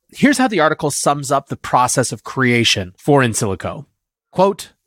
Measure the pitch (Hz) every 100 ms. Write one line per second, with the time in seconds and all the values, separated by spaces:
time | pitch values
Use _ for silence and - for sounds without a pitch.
0 | _ - 262 269 254 202 156 151 151 -
1 | - 143 131 139 - 131 - 135 123 -
2 | 120 117 - - 123 120 113 - 90 -
3 | - 143 123 104 107 92 90 156 - _
4 | _ _ _ - 190 202 - _